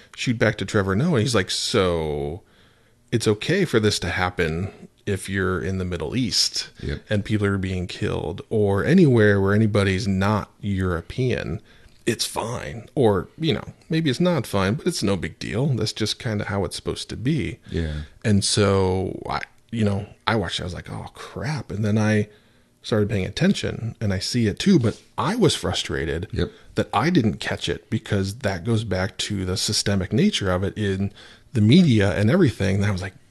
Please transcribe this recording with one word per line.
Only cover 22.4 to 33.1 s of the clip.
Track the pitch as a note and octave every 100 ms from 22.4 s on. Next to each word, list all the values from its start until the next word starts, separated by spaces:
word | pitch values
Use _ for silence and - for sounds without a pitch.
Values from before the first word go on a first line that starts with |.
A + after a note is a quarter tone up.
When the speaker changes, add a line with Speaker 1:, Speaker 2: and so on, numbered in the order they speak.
| _ _ _ _
Speaker 1:
started | - A2 G2+
paying | G2+ F#2
attention, | - F#3 - G2 - A2+ -
and | G2+
I | F#2
see | - B2 G#2+
it | -
too, | G3 E3+
but | A2+ - - -
I | F3+
was | B3 E3+ -
frustrated | F2+ F2 - C#2+ D2 D#2+ -
Speaker 2:
Yep. | G#2+ - - - -
Speaker 1:
that | -
I | G2+ D3
didn't | F3+ A2 C#2+
catch | - - -
it, | - -
because | A2+ - G#2 F#2+ A2
that | G2 F#2
goes | G2 A2
back | A2 F#2 F#2+ -
to | - G2
the | F#2 F#2
systemic | - G#2 A2 G2 F2+
nature | G#2+ G#2 - F#2+
of | F2+
it | G2 -
in | G2+ F#2+ G2 - - - _
the | A2+
media | G#2+ E3+ E3+ A2 G2 F2+
and | G#2+
everything. | F3+ C#3+ - F#2+ G2
And | G2+
I |
was | F#2
like, | F#2+